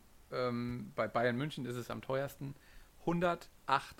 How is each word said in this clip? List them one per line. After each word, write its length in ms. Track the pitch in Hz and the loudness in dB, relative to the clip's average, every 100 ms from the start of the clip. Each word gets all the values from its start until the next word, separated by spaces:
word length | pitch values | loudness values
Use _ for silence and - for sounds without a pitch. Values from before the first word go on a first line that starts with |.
| - - - | -20 -20 -6
ähm, 600 | 139 127 120 120 123 98 - | 0 0 0 -2 -4 -6 -2
bei 120 | 110 | 0
Bayern 300 | 117 123 120 | 4 4 2
München 300 | 151 - 123 | -2 -2 -4
ist 80 | 123 | -4
es 160 | 113 | -4
am 100 | 113 | -6
teuersten, 540 | - 135 139 - 139 - - - - - - | -2 -2 -2 -6 -8 -10 -16 -20 -20 -4 0
hundertacht 920 | 170 175 170 - - - 135 - - | 4 2 2 -6 -16 2 2 2 -16